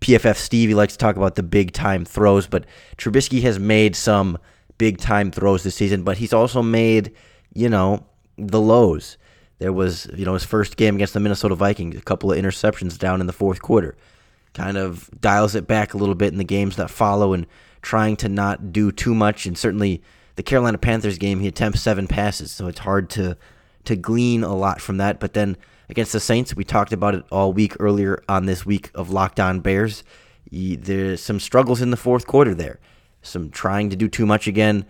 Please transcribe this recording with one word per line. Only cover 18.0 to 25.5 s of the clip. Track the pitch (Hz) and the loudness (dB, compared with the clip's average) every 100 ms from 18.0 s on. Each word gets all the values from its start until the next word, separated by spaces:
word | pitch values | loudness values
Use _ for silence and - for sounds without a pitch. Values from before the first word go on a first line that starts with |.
| 107 107 | 0 0
to | 110 | -2
not | 101 101 98 101 | -2 -2 -4 -4
do | 95 104 | 0 0
too | 92 120 | 0 0
much, | 113 104 104 92 | 2 2 0 -6
and | 85 | -4
certainly | 117 101 101 87 _ _ _ | -2 0 0 -2 _ _ _
the | - | -12
Carolina | - 135 120 107 | -2 0 2 0
Panthers | 120 113 107 87 | 0 0 -2 -2
game, | 101 95 | -2 -2
he | 98 | -4
attempts | - 107 - | -2 -2 0
seven | 117 98 95 | 0 -2 -2
passes, | - 104 - - | -2 -2 -4 -10
so | - 92 | -10 -10
it's | 82 | -8
hard | 98 98 90 | -2 -2 -2
to, | - 90 85 - _ _ _ | -2 -4 -4 -12 _ _ _
to | - | -6
glean | 104 87 117 123 117 | -4 -2 0 2 0
a | 95 98 | 0 0
lot | 98 - | -2 -2
from | - 95 | -4 -2
that. | 98 - | -2 -2
But | 98 | -4
then | 107 101 | -2 -2